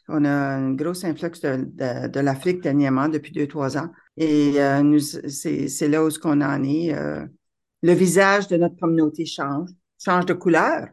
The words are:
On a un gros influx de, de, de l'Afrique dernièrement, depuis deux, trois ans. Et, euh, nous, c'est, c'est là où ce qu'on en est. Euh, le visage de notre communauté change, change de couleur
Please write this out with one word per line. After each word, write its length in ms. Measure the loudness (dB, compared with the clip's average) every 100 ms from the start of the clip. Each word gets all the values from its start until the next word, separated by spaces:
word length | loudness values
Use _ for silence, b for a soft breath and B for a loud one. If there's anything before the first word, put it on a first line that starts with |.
| -6
On 160 | 0
a 80 | 0
un 420 | 0 -2 -2 -2
gros 320 | -2 -4 -4 -6
influx 260 | -6 -8 -6
de, 220 | -4 -4 -6
de, 420 | -6 -6 -4 -4
de 120 | -2
l'Afrique 400 | 0 0 -2 -2
dernièrement, 480 | 0 2 2 2 0
depuis 240 | -2 -6
deux, 120 | -6 -4
trois 320 | -4 -4 -4
ans. 140 | -6 b b -4
Et, 380 | 0 2 4 4
euh, 260 | 2 4
nous, 180 | 4 4
c'est, 680 | 2 -6 -10 -8 -6 -4 -4
c'est 200 | -2 0
là 120 | 2
où 80 | 0
ce 80 | 0
qu'on 220 | 0 0
en 240 | 0 0
est. 320 | -2 -2 -2 -4
Euh, 300 | -4 -6 -10 -18 _ _ _ _
le 80 | 2
visage 560 | 4 4 4 4 4 2
de 80 | 2
notre 220 | 0 0
communauté 480 | 0 2 2 -2 -8
change, 420 | -6 -6 -6 -8 -12 _ _
change 220 | -2 0 0
de 80 |
couleur 540 | 0 2 2 2 0 -6